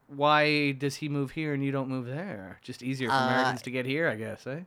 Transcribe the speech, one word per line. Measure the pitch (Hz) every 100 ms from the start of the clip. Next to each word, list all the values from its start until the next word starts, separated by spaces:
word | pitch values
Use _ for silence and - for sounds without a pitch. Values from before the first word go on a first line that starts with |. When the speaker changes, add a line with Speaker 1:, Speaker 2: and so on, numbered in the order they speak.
| -
Speaker 1:
why | 139 147 151 151 147 143
does | 135 139 139
he | 151
move | 143 135
here | 160 156
and | 139
you | 139
don't | 135 131
move | 131 120
there? | 139 196 107 95 90
Just | - -
easier | 123 131 123
for | 135
Speaker 2:
Uh, | 127
Speaker 1:
Americans | 127 131 120
to | 131
get | 127 127
here, | 143 165
I | 110
guess, | 110 107 127
eh? | 147